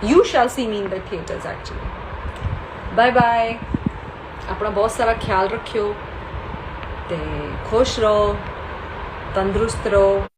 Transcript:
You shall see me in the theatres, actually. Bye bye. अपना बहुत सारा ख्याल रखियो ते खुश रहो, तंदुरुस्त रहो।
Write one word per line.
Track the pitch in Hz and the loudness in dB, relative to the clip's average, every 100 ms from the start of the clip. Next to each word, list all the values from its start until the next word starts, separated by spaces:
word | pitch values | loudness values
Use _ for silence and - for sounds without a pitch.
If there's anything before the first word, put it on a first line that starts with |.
| 208 | 6
You | 311 480 | 6 8
shall | 285 247 | 6 4
see | 262 233 | 2 -2
me | 208 | -2
in | 196 | -2
the | 190 - | -4 -6
theatres, | 180 165 - - | -8 -6 -6 -6
actually. | - - - - - - - - - - - - - - - | -8 -8 -8 -8 -8 -10 -8 -8 -6 -4 -4 -8 -10 -4 4
Bye | 240 247 | 6 6
bye. | 240 233 226 233 - - - - - - - - - | 6 4 2 -2 -4 -2 -2 -6 -12 -14 -14 -12 -8
अपना | 185 208 | -4 -2
बहुत | 196 220 | 2 0
सारा | 220 233 226 - | 2 2 2 0
ख्याल | 196 190 | 2 2
रखियो | 220 - 226 208 208 - - - - - - - - - - - | 0 -4 -2 -2 -4 -8 -10 -10 -10 -8 -10 -10 -10 -10 -10 -6
ते | 170 151 151 147 - - | -4 -4 -6 -6 -8 0
खुश | 220 254 - | 4 4 4
रहो, | 220 208 208 202 - - - - - - - - - - | 4 4 4 0 -6 -10 -10 -10 -10 -8 -10 -10 -4 -2
तंदुरुस्त | 190 196 226 - 226 | 0 2 0 0 2
रहो। | 202 196 196 185 | 6 6 4 0